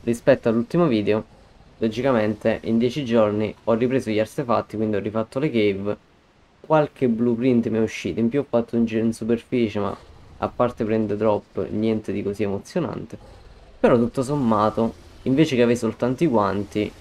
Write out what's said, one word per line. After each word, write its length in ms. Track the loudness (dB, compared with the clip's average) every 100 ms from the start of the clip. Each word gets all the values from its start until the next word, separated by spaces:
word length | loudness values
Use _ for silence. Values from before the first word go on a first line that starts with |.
rispetto 480 | -2 0 2 2 2
all'ultimo 380 | 0 0 0 2
video, 360 | 2 0 -2 -4 -20 -20 -20 -20 -4
logicamente 800 | -4 -2 0 0 0 0 -2 -2
in 160 | -2 0
dieci 260 | 0 -2 0
giorni 480 | 2 2 0 -4 -4 -2
ho 80 |
ripreso 360 | 0 2 0 -2
gli 80 | -2
artefatti, 600 | -2 -6 -2 -2 -2 -4
quindi 180 | -2 -2
ho 40 |
rifatto 380 | -4 -6 -6 -4
le 140 | -2
cave. 460 | 2 0 0 -6 -8 _ _ _ _ _ _
Qualche 480 | 0 2 2 0 0
blueprint 600 | 2 0 2 2 2 2
mi 100 | 0
è 40 |
uscito, 380 | -2 -2 -6 -2
in 100 | 0
più 100 | 0
ho 60 | 0
fatto 260 | -2 0 0
un 100 | 0
giro 200 | 0 -2
in 80 |
superficie, 680 | -2 -2 -2 -2 -2 0 -2
ma 160 | -4 -6 -14 -20 -20 -8
a 100 | -6
parte 360 | 0 -2 0
prende 320 | -2 0 0 0
drop, 540 | 0 0 -2 -8 -6
niente 420 | -2 0 -2 -4
di 120 | -6
così 180 | -6 -4
emozionante. 760 | -4 -4 -6 -6 -4 -8 -12 -16 -20 -20 -20 -20 -20 0
Però 160 | 4 4
tutto 260 | 2 -2
sommato, 680 | -4 0 2 4 2 2 -2 -4 -20 -8
invece 320 | -2 2 2 4
che 60 |
avere 160 | 2 2
soltanto 460 | -2 -2 -4 0
i 40 | 2
guanti 640 | 2 2 0 -4 -4 -4 -6